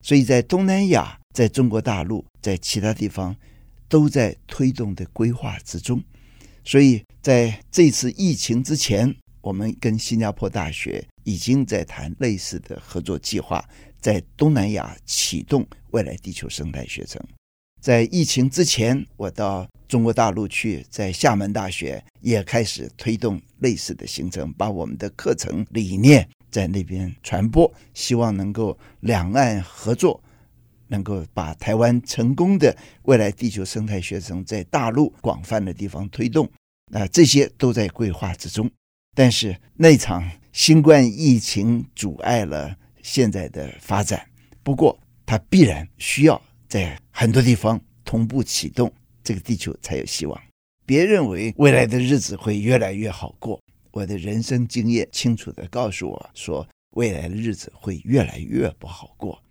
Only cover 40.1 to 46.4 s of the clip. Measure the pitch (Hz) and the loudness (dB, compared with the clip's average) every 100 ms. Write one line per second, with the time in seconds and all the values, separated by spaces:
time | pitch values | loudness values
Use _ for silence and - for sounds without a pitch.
40.1 | 85 87 - _ - - 156 147 147 123 | -4 -6 -10 _ 0 6 8 8 8 6
41.1 | 107 151 120 - - 107 117 - - 101 | 2 4 4 2 -2 0 0 -4 -8 -8
42.1 | 71 - 120 92 76 71 95 _ _ - | -6 -2 -2 -2 -6 -8 -12 _ _ -6
43.1 | - 117 98 80 - 69 - - 101 101 | 0 2 0 -8 -10 -12 -14 -4 -2 -2
44.1 | 98 - _ _ _ - 139 151 - _ | -4 -8 _ _ _ -4 2 2 2 _
45.1 | _ - 110 - 190 131 73 82 _ - | _ -2 -2 2 6 6 6 -8 _ -6
46.1 | - 151 127 | 4 4 4